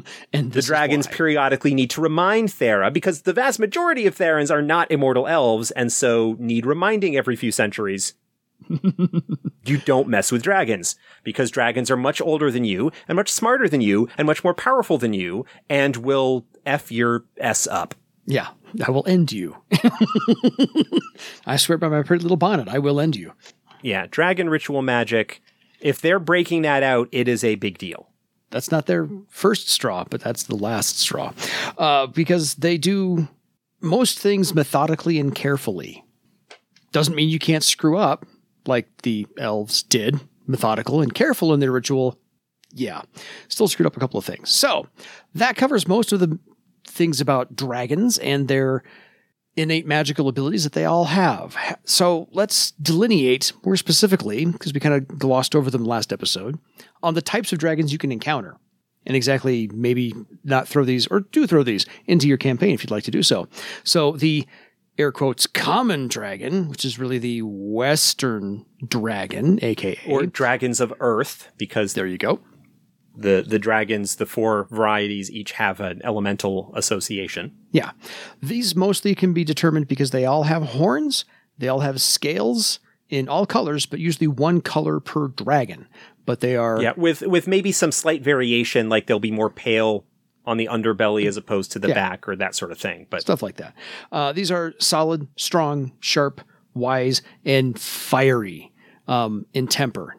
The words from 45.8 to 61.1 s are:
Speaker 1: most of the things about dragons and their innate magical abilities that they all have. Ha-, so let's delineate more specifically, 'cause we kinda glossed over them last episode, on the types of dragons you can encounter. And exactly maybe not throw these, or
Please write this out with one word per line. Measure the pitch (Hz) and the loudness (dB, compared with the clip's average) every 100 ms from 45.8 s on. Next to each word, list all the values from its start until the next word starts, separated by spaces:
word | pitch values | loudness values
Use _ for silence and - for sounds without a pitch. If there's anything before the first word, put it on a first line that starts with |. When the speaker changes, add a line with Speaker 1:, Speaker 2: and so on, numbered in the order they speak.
| 170 | 2
Speaker 1:
most | 208 220 | 2 2
of | 202 | 2
the | 175 160 _ _ _ _ - | 2 0 _ _ _ _ -10
things | - 170 135 | -2 0 0
about | 143 135 123 123 | 0 0 -2 -6
dragons | 135 120 123 151 240 208 | -6 -4 -2 0 0 0
and | 135 143 135 | 0 0 2
their | 135 131 131 - - _ _ _ _ _ - | 2 2 0 -4 -20 _ _ _ _ _ -4
innate | 160 160 160 | 0 0 0
magical | 151 147 147 139 | 0 0 0 0
abilities | 131 139 202 | 0 -2 0
that | 147 | -2
they | 156 160 | 0 2
all | 170 165 | 2 2
have. | 185 175 101 - - | 2 2 0 -6 -8
Ha-, | - - | -8 -8
so | - - 175 165 180 | -2 2 2 0 -2
let's | 170 208 - - | -4 0 0 -2
delineate | - 151 165 226 196 127 131 - - 190 | -4 -2 2 4 4 4 2 0 -4 -2
more | 190 | 0
specifically, | - 160 208 190 104 104 165 | 2 2 4 2 0 -2 -2
'cause | 170 156 | -2 -4
we | 143 | 0
kinda | 151 143 | 2 2
glossed | 135 147 135 127 127 151 | 0 -2 0 2 2 0
over | 131 | 0
them | 127 113 | -2 -2
last | 117 - | -2 -4
episode, | 104 95 92 104 156 _ - - _ | -4 -4 -4 -6 -10 _ -20 -20 _
on | 170 160 | -2 -2
the | |
types | 160 214 220 | -2 -4 -2
of | 170 | -2
dragons | 160 160 156 | 0 0 0
you | 151 | -2
can | 143 | -4
encounter. | 113 151 147 92 - _ _ _ _ - | -4 -2 -4 -4 -16 _ _ _ _ -4
And | 131 | 0
exactly | 123 135 135 120 110 | 2 0 2 0 -2
maybe | 104 123 123 120 110 107 - 143 | -2 0 0 -2 -6 -16 -12 0
not | 131 127 | 0 2
throw | 151 127 | 2 2
these, | 127 | 2
or | - | 0